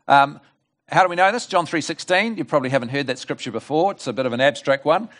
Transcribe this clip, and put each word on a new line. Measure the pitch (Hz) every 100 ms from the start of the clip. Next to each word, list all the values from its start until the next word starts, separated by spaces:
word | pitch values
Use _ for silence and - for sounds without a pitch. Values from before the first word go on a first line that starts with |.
| -
Um, | 139 139 151 _ _ _ _ -
how | 156
do | 185
we | 175
know | 190
this? | 233 -
John | 185 156
three | 165
sixteen. | - 160 - 180 226 196
You | -
probably | 151 131
haven't | 135 120
heard | 139 131
that | 127
scripture | - 139 127
before. | 110 - 151 196
It's | 190 135
a |
bit | 117 127
of |
an | 120
abstract | 139 - - 135 147
one. | 175 233 -